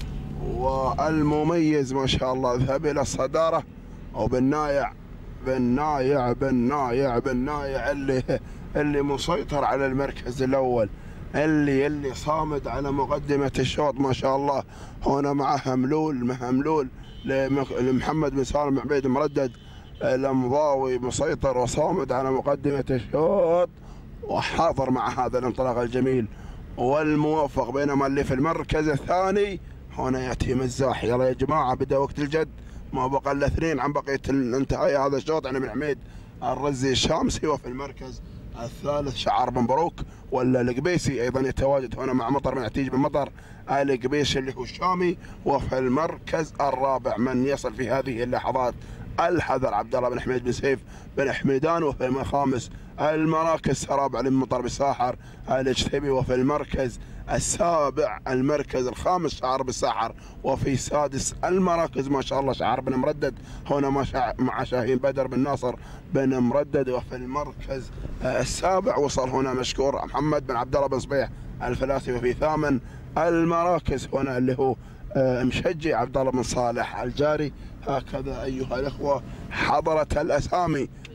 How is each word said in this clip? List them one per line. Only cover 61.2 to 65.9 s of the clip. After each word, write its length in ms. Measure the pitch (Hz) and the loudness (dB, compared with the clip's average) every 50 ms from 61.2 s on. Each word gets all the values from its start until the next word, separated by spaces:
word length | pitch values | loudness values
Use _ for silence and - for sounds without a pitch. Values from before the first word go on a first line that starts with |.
| - - - - 135 | -4 -4 -4 -2 0
المراكز 640 | 165 180 190 185 180 170 170 165 156 - - 131 139 | 2 2 4 4 4 2 2 0 0 -2 -4 0 0
ما 140 | 143 135 | 0 0
شاء 180 | 120 - 139 135 | 0 0 -2 0
الله 120 | 139 135 | 0 0
شعار 280 | 117 - 82 104 123 131 | 0 0 0 0 0 0
بن 140 | 131 131 131 | 0 -2 0
مردد 400 | 127 135 151 151 143 151 135 - - - - - - - | 2 0 0 0 0 -2 -2 -2 -6 -12 -14 -14 -12 -2
هنا 240 | - 139 143 139 139 | 0 0 2 2 2
مع 140 | 135 139 127 | 2 2 0
شع-، 300 | - - 135 123 110 - 117 | 0 0 0 0 0 0 0
مع 260 | 127 127 - 120 131 | 0 0 0 -2 -2
شاهين 340 | - 123 127 110 127 131 127 | 0 0 0 2 2 2 2
بدر 280 | 135 139 131 139 131 | 2 2 2 0 -2
بن 120 | 131 131 123 | 0 0 0
ناصر 360 | 135 143 139 127 123 123 113 - - - | 0 0 0 -2 -2 -4 -4 -6 -10 -14